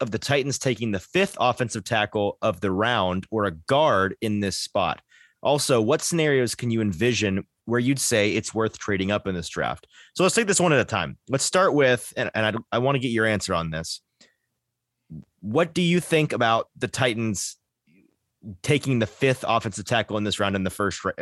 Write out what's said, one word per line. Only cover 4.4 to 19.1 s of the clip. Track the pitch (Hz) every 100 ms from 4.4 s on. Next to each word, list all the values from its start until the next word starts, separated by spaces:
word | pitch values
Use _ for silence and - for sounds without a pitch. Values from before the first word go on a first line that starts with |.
this | 98 -
spot? | - 101 85 - - _ _ _
Also, | 123 143 - 120
what | 110 160
scenarios | - 170 151 135 120 -
can | 120
you | 113
envision | 104 82 123 104 104 95 - _ -
where | 120
you'd | 123 135
say | - 110 104
it's | 98 -
worth | 107 110 -
trading | - 98 95
up | 104 101
in |
this | 90 82
draft?" | 82 62 - - - -
So | -
let's | 180
take | 226 202
this | 185
one | 175
at | 139
a |
time. | - 104 73 - -
Let's | 135
start | - 185 185
with, | 143 131 120 - -
and, | 113
and | 107 107 110 -
I, | 113
I |
wanna | 131 139
get | 127
your | 113 110
answer | 104 -
on | 85 82
this. | 80 82 - _ _ _ _ _ _ _ _ _ _ - 78 - _
What | 101 135 170
do | 180
you | 175 175
think | - 160 151
about | - 117 113 - -
the | 123
Titans | - 131 110 113 95 - - _ _ _ 92 _ _ _ _ 104 95
taking | - 147 135 123
the |
fifth | 107